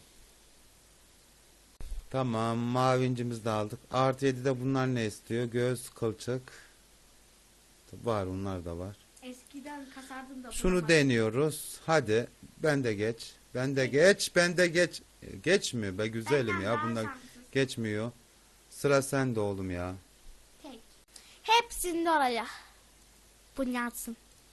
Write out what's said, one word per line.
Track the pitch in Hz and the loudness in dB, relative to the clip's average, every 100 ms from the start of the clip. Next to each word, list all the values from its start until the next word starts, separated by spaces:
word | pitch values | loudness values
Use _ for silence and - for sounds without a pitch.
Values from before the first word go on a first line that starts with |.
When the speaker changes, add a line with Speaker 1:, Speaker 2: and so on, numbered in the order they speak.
| - - - - - - - - - - - - - - - - - - - - - | -14 -20 -20 -20 -20 -20 -20 -20 -20 -20 -20 -20 -20 -20 -20 -20 -20 -12 -8 -8 -6
Speaker 1:
Tamam, | 131 131 113 113 117 | -4 -2 0 0 0
mavi | 120 123 127 127 127 | 0 2 4 4 2
incimizi | 123 120 113 113 | -2 -4 -4 -2
de | |
aldık. | 107 104 110 - | -2 -2 -8 -4
Artı | 127 131 127 135 | 0 2 2 0
yedi | 127 131 | 0 -2
de | 127 | -2
bunlar | 131 135 131 | 0 0 0
ne | 123 107 | 0 -2
istiyor? | - - 113 120 | -4 -4 -2 0
Göz, | 120 123 120 - | 0 0 -2 -6
kılçık. | - 113 107 - 127 127 - - - - - - - - - - - - - - 98 | -4 -4 -4 -4 -6 -6 -20 -20 -20 -20 -20 -20 -20 -20 -20 -20 -20 -20 -20 -20 -8
Var, | 117 107 95 | -2 -2 -2
onlar | 92 98 92 85 | -4 -4 -6 -6
da | 85 | -8
var. | 95 104 - - | -8 -12 -20 -18
Speaker 2:
Eskiden | 254 254 - 277 285 294 269 269 | -16 -16 -16 -16 -14 -14 -14 -16
kasardım | 262 262 262 262 | -14 -14 -14 -14
da | 247 | -12
Speaker 1:
Şunu | - 180 | -2 2
Speaker 2:
bulamadım. | 180 156 160 | 2 4 6
Speaker 1:
deniyoruz. | 139 117 110 117 156 - - - - | 6 4 2 2 0 -2 -10 -8 2
Hadi, | 160 110 107 120 - - - | 2 4 2 2 -8 -20 -2
ben | 156 143 | 0 2
de | 120 | 0
geç. | 101 110 113 - - - 123 | 0 -2 -4 -10 -18 -10 -4
Ben | 131 135 | -2 0
de | |
Speaker 2:
Peki. | 131 | 2
Speaker 1:
geç, | 135 180 202 - 175 | 6 6 6 2 4
ben | 175 170 | 4 4
de | 175 | 4
geç. | 165 170 - - - | 4 2 -2 -18 -20
E, | - 95 | -14 -4
geçmiyor | - 196 - 120 101 92 | 2 2 2 -4 -2 -2
be | 110 | -4
güzelim | 113 113 143 113 95 | -2 2 2 2 0
Speaker 2:
Benden | 98 | 0
Speaker 1:
ya. | |
Speaker 2:
daha | 117 117 | 0 0
Speaker 1:
Bunlar | 113 | -2
Speaker 2:
şanslısın. | 110 - - - - | -4 -8 -16 -20 -4
Speaker 1:
geçmiyor. | 135 131 - 110 104 117 - - - - - - | 0 0 -2 -2 -2 -4 -8 -20 -20 -20 -20 -20
Sıra | - 143 139 | -2 2 4
sende | 139 143 131 110 | 2 0 0 0
oğlum | 101 98 95 | 0 -2 -4
ya. | 87 90 92 - - - - - - | -4 -6 -8 -14 -20 -20 -20 -20 -20
Speaker 2:
Tek. | 302 226 - - _ - - - | -18 -18 -20 -20 _ -20 -20 -6
Hepsinde | - 466 466 - 359 339 339 | 4 4 4 -4 -2 0 2
oraya. | 311 254 233 233 - - - - - - - - - - - | 4 2 0 -4 -10 -18 -20 -20 -20 -20 -20 -20 -20 -12 -4
Bu | |
yansın. | 254 247 240 - - 226 - - - | -2 -2 -4 -6 -10 -12 -16 -20 -20